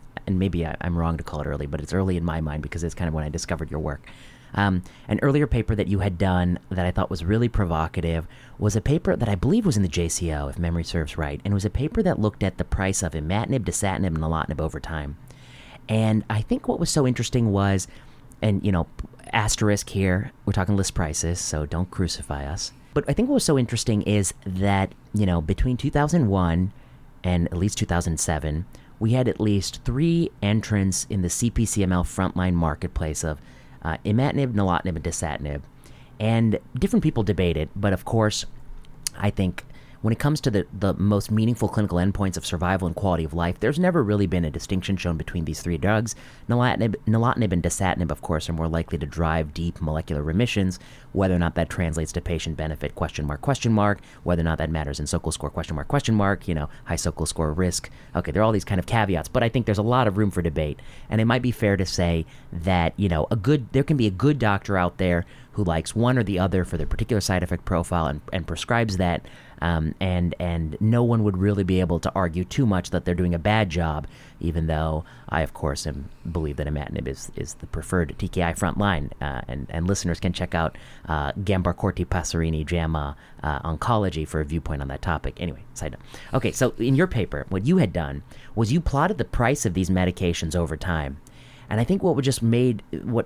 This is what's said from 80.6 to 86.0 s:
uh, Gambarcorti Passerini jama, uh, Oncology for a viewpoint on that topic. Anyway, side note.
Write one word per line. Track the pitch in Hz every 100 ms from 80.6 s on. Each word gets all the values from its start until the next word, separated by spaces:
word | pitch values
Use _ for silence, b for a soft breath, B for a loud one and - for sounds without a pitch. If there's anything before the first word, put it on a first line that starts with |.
| 82 - B B -
uh, | 78 71
Gambarcorti | - 98 95 90 90 101 - 87
Passerini | 85 82 85 82 78 76
jama, | 87 80 80 71 69 B B
uh, | 71 73
Oncology | 80 78 - 113 98 80 76
for | 78
a | 76
viewpoint | 82 - 73
on | 69
that | 69
topic. | - 78 - -
Anyway, | 87 65 -
side | - 78
note. | -